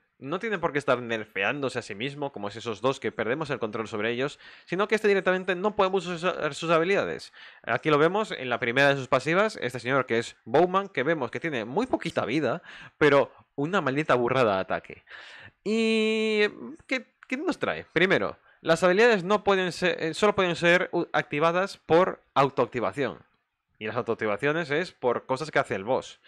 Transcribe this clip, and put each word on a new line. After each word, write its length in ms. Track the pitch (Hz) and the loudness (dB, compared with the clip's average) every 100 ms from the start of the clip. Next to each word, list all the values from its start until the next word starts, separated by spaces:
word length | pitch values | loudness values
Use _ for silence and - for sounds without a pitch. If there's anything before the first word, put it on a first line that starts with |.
| _ _ | _ _
no 200 | 131 180 | -8 -8
tiene 180 | 226 196 | -4 -4
por 140 | 160 | -2
qué 60 | 139 | -2
estar 220 | 139 123 | 0 0
nerfeándose 800 | 120 113 107 - 101 143 135 123 | 0 -6 -6 -4 -2 0 -4 -4
a 40 | |
sí 120 | - | -8
mismo, 380 | 101 131 143 139 | -8 -8 -6 -10
como 160 | - 101 | -8 -10
es 80 | 107 | -8
esos 240 | 117 101 | -8 -2
dos 180 | 123 135 | -2 -2
que 140 | 113 | -4
perdemos 380 | - 110 139 147 | -4 -2 -2 -4
el 100 | 127 | -6
control 260 | 110 110 110 | -6 -6 -6
sobre 240 | 110 107 | -4 -2
ellos, 300 | 120 139 - - - | -2 -4 -8 -20 -20
sino 240 | - 175 208 | -8 -4 0
que 80 | 214 | 0
este 100 | 214 | 2
directamente 480 | 196 185 185 185 | 2 2 0 0
no 220 | 180 208 208 | -2 -2 2
podemos 300 | 190 190 170 | 2 0 -4
usar 480 | 175 180 - 156 | -4 -4 -2 -4
sus 160 | 135 165 | -4 0
habilidades. 600 | 165 165 196 92 76 - - - - | 2 2 0 0 -4 -12 -20 -20 -14
Aquí 260 | - 120 160 | -4 -2 2
lo 100 | 147 | 4
vemos 340 | 160 196 214 | 4 2 -4
en 160 | - 127 | -6 -4
la 100 | 117 | -2
primera 300 | 117 123 143 | 0 2 4
de 80 | 139 | 2
sus 100 | 127 | 0
pasivas, 500 | 131 143 175 214 - | -2 0 0 0 -2
este 160 | 123 123 | -6 -6
señor 280 | 117 135 127 | -2 0 0
que 120 | 117 | 0
es 180 | 117 - | -2 -8
Bowman, 440 | - 131 180 185 202 | 0 2 4 2 -2
que 160 | - | -2
vemos 260 | 131 165 117 | -2 0 -2
que 80 | 123 | -6
tiene 260 | 165 135 | -6 -6
muy 220 | 107 147 254 | -4 -4 -2
poquita 380 | 339 170 - | -4 -4 -4
vida, 380 | 95 143 131 156 - - - - | -2 0 -2 -2 -8 -20 -14 2
pero 340 | 147 139 120 - _ | 4 6 4 -2 _
una 260 | - 147 196 | -6 -4 -2
maldita 360 | 143 135 156 127 | 0 -2 2 2
burrada 400 | 120 131 117 95 | 2 2 2 2
de 40 | |
ataque. 440 | 95 85 - - - - - - - _ | 0 -6 -8 -20 -20 -20 -20 -20 -20 _
¿Y 880 | 190 220 226 226 220 220 220 214 208 - 233 311 - | -4 0 2 2 0 0 0 2 0 -2 -16 -14 -6
qué, 180 | 262 - _ - | -6 -6 _ -8
qué 80 | 254 | -6
nos 240 | 349 - | -4 -2
trae? 260 | 98 80 90 | -2 -4 -2
Primero, 460 | 160 185 147 92 - _ _ | 0 4 2 0 -6 _ _
las 220 | - 165 | -2 2
habilidades 400 | 185 185 240 214 | 4 6 6 4
no 220 | 175 208 | 2 0
pueden 260 | 202 190 180 | 2 0 0
ser, 320 | - 180 - | -2 -2 -2
eh, 120 | 160 | -4
solo 200 | 160 208 | 0 2
pueden 220 | 202 185 160 | 4 2 2
ser 320 | 170 175 180 | 4 4 2
u-, 160 | 175 160 | -4 -2
activadas 640 | 151 147 147 165 175 196 - | -2 -2 0 2 2 -2 -6
por 420 | - 160 185 - _ | 2 4 4 0 _
autoactivación. 840 | - 139 - 120 123 98 135 127 69 _ _ _ _ _ - | 0 2 2 -2 -2 -4 -2 -6 -6 _ _ _ _ _ -12
Y 80 | 107 | -8
las 80 | |
autoactivaciones 800 | 113 117 110 107 101 143 156 156 | -6 -4 -2 -2 -2 -2 -2 -2
es 180 | 143 180 | -4 -4
por 360 | - 127 120 - | -4 -2 -2 -2
cosas 260 | 131 151 | -6 -2
que 80 | - | -2
hace 160 | - 107 | -2 -2
el 80 | |
boss. 340 | 101 123 - - | -2 -4 -4 -14